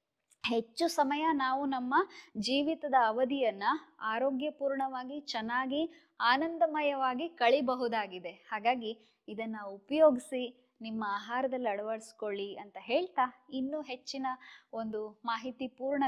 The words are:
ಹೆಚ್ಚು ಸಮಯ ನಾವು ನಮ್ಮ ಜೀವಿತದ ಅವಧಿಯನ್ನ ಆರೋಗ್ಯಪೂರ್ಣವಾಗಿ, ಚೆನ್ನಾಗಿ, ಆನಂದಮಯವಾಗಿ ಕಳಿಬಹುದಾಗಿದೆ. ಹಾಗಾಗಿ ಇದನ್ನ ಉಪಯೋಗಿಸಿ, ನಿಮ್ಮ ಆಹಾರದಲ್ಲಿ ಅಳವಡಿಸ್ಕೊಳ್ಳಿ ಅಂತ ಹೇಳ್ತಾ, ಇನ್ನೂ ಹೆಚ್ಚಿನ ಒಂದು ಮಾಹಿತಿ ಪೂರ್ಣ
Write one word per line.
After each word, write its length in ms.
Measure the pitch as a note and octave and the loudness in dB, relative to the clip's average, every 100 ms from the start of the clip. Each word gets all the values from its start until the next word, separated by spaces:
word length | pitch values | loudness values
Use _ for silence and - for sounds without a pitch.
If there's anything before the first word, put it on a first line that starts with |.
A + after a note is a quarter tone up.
| _ _ _ _ - | _ _ _ _ -2
ಹೆಚ್ಚು 420 | A#3 A3+ - E4 | -2 -2 -2 0
ಸಮಯ 380 | D#4+ C4+ D4 D#4+ | 2 0 2 2
ನಾವು 340 | D4 C4 C4+ C#4 | 2 0 0 -2
ನಮ್ಮ 280 | C4 B3 D4 F#4+ - - G#3+ | -2 2 2 2 -4 -10 -6
ಜೀವಿತದ 560 | G3+ C#4 D4 D#4+ D4 C4 A3+ | 0 2 2 -2 2 4 6
ಅವಧಿಯನ್ನ 560 | A3 B3+ C#4 A3+ G3 G#3 D#4 - - | 4 2 2 0 2 0 0 -4 -8
ಆರೋಗ್ಯಪೂರ್ಣವಾಗಿ, 1200 | A3 A3+ C4+ C4 D4+ - C#4 C4+ C4+ C4 B3+ D4 | -4 0 0 0 -4 -2 -2 -2 -2 -6 -8 -10
ಚೆನ್ನಾಗಿ, 920 | C#4+ A3+ A3 B3 C4 C#4+ E4 - _ - | -6 -6 -2 -2 0 0 -2 -6 _ 0
ಆನಂದಮಯವಾಗಿ 1080 | A3+ C4 E4 E4+ E4 D4+ D4 C#4 C4 B3 E4 | 4 4 2 2 2 2 0 0 0 -2 -4
ಕಳಿಬಹುದಾಗಿದೆ. 1000 | - A#3+ C#4 B3+ B3+ A#3+ A3+ G3 F3+ E3+ | 2 4 6 4 0 0 -2 -4 -8 -12
ಹಾಗಾಗಿ 920 | - - A3 A3 B3+ A3 A3 _ _ - | -14 -8 0 0 0 -2 -10 _ _ -12
ಇದನ್ನ 280 | G#3+ A3+ G#3+ G3+ | -8 -8 -8 -10
ಉಪಯೋಗಿಸಿ, 1080 | G3+ - D4 D#4 B3 - B3+ B3 - _ - | -12 -2 6 8 6 0 -6 -6 -10 _ -16
ನಿಮ್ಮ 240 | A3+ A3 G#3 | -8 -4 -4
ಆಹಾರದಲ್ಲಿ 600 | G3+ G#3 B3 C4 B3+ A#3 | -4 -4 -2 0 0 -2
ಅಳವಡಿಸ್ಕೊಳ್ಳಿ 880 | G3+ G#3+ A3 A3 - G#3+ G3+ G3+ - | -2 -2 -6 -8 -8 -4 -4 -6 -8
ಅಂತ 200 | G3+ F#3+ | -14 -14
ಹೇಳ್ತಾ, 680 | G#3 C#4 F#4 - B3 - - | 0 0 0 0 -2 -4 -8
ಇನ್ನೂ 280 | C4 C4 D4+ | -6 -4 -4
ಹೆಚ್ಚಿನ 460 | C#4+ B3+ - C#4 C4 B3+ - - _ | -8 -10 -10 -6 -6 -6 -12 -20 _
ಒಂದು 500 | A3+ A3 G#3+ G#3+ G#3+ | -8 -6 -6 -8 -8
ಮಾಹಿತಿ 440 | A#3+ A3+ B3+ A3+ C4 | -6 -6 -8 -8 -8
ಪೂರ್ಣ 360 | - C4 C#4 | -6 -2 0